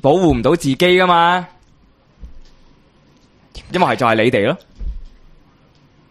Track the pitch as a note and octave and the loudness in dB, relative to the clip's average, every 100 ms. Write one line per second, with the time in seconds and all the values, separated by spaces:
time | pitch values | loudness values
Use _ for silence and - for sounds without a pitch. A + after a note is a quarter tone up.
0 | C3 F3 F3 B2+ A#2+ E3+ C#3 B2+ F3+ F3+ | 0 2 2 0 0 0 -2 0 2 2
1 | F3+ E3+ E3+ F3+ F3 _ _ _ _ _ | 2 2 2 0 -6 _ _ _ _ _
2 | _ _ - - - - - _ _ _ | _ _ -20 -20 -20 -20 -20 _ _ _
3 | _ _ _ _ _ - - F3+ D#3+ A2 | _ _ _ _ _ -20 -10 -2 -2 0
4 | B2 A2+ A2+ A#2 G#2 F3+ _ - - - | 0 2 0 0 -2 -4 _ -12 -12 -12
5 | - - - _ _ _ _ _ _ _ | -18 -20 -20 _ _ _ _ _ _ _
6 | _ | _